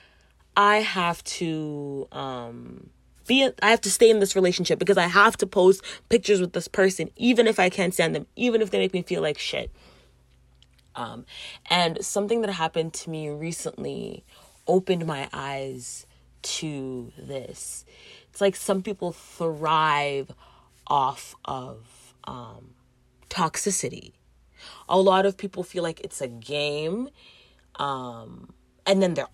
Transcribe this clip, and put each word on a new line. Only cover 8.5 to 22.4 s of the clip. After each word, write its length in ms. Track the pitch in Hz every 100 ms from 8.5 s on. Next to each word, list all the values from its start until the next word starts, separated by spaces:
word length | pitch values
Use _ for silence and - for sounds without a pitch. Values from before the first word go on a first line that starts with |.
| 226
if 80 | 208
they 80 | 190
make 160 | 190
me 80 | 185
feel 200 | 175 175
like 160 | 160 147
shit." 340 | - - 113 - - - _ _ _ _ _ _ _ _ _ 127
Um, 300 | 113 113 - - - - -
and 360 | 175 170 165 196
something 360 | 202 202 233
that 100 | 208
happened 400 | 180 165 165 160
to 160 | - -
me 180 | 160 151
recently 920 | 147 165 170 - - 139 131 - - - - - _ -
opened 400 | 185 185 175 165
my 220 | 139 139
eyes 720 | 143 139 139 135 127 123 - - _ _ _
to 720 | - - 160 143 131 127 117 -
this. 640 | 135 135 120 - - - - - - - _
It's 100 | -
like 160 | 202 -
some 260 | - 196
people 300 | 202 196 175
thrive 1200 | - - - 165 151 156 156 156 147 143 139 135 - - _ _ _ -
off 480 | 143 131 - - -
of, 720 | - 135 127 113 117 _ - _
um, 520 | - 123